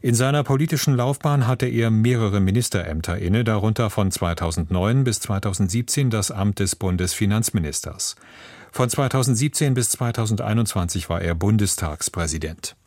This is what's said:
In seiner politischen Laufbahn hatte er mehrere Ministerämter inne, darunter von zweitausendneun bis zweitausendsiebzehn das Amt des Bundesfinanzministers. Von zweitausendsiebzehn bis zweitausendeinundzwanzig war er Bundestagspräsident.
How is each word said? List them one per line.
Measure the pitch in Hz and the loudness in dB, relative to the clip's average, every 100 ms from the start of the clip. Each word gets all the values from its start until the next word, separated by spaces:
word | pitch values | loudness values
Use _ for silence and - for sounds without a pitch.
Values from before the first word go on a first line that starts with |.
In | 127 | 2
seiner | 117 131 147 | 2 4 2
politischen | 139 135 156 147 - 131 | 2 2 2 0 2 2
Laufbahn | 123 139 151 143 120 | 2 0 0 2 2
hatte | 127 127 | 2 0
er | 117 113 | 2 2
mehrere | 110 113 123 110 101 | 4 4 4 2 2
Ministerämter | 95 104 117 95 85 78 80 85 | 2 2 0 -2 -2 -4 -4 -4
inne, | 90 107 | 0 2
darunter | 117 107 107 107 113 | 2 2 0 2 0
von | - 98 | 2 0
zweitausendneun | - 87 82 85 82 80 92 98 127 | 0 -2 -2 -2 -2 -2 0 2 2
bis | 127 107 | 2 -2
zweitausendsiebzehn | - 98 101 95 98 104 120 - 131 | -2 -2 -2 -2 0 0 -2 0 0
das | 110 101 | 0 -2
Amt | 95 101 98 | -2 -2 0
des | 98 - | -2 -2
Bundesfinanzministers. | 95 90 90 - 104 107 113 110 78 73 - - - - - - - - - | -2 0 -2 0 0 2 0 -2 -2 -6 -8 -8 -8 -10 -20 -20 -20 -20 -16
Von | - 123 | -4 -2
zweitausendsiebzehn | - 135 135 123 113 147 - 143 | 0 0 0 0 0 0 0 0
bis | 127 120 | 2 0
zweitausendeinundzwanzig | - 120 117 110 104 - 110 113 101 87 95 - | -2 -2 -2 -2 -2 0 0 0 0 -2 -4 -4
war | 85 | -2
er | 90 | -2
Bundestagspräsident. | 82 98 110 101 - 80 76 - - 82 78 78 80 - - | 0 2 4 2 0 -4 -4 -6 -4 -4 -4 -6 -8 -14 -16